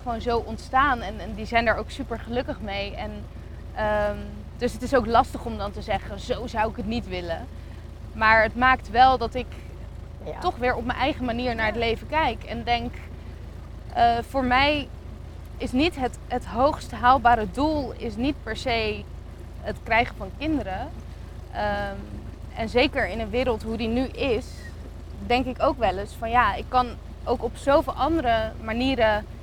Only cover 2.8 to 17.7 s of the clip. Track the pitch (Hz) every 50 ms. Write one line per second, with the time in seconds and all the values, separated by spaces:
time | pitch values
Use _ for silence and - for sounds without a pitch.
2.8 | 196 202 - - 214 214 208 208 208 - - - - - - - - - - -
3.8 | 214 208 214 208 208 208 208 208 202 202 208 208 - - - - 233 247 - -
4.8 | 254 226 277 247 214 220 233 233 254 - - 254 - 233 226 208 196 208 - 208
5.8 | - - 202 190 - - 208 196 - - 220 190 240 220 - 226 214 220 220 -
6.8 | 190 208 226 240 - 190 185 180 175 170 165 - 247 - - - - - - -
7.8 | - - - - - - - 220 220 220 220 226 220 220 - 233 254 262 262 247
8.8 | - - 208 233 262 262 262 240 233 220 - 254 233 - - - - - - -
9.8 | - - - - - - - - - 160 151 - - 359 359 - 247 254 226 226
10.8 | 226 247 - - 247 285 277 - 254 247 226 240 254 254 233 226 220 214 208 233
11.8 | 233 233 226 226 214 185 294 311 320 262 220 - - - 214 233 226 240 240 233
12.8 | 233 240 - - - - - - - - - - - - - - - - - -
13.8 | - - - - 240 233 233 233 233 - - 277 254 247 247 262 277 294 302 294
14.8 | 269 - - - - - - - - - - - - - - - 269 247 - 254
15.8 | 302 359 - 277 254 240 - - - - 247 247 - - 185 233 269 294 - -
16.8 | - - 254 214 233 247 262 277 220 233 240 226 214 180 175 247 285 311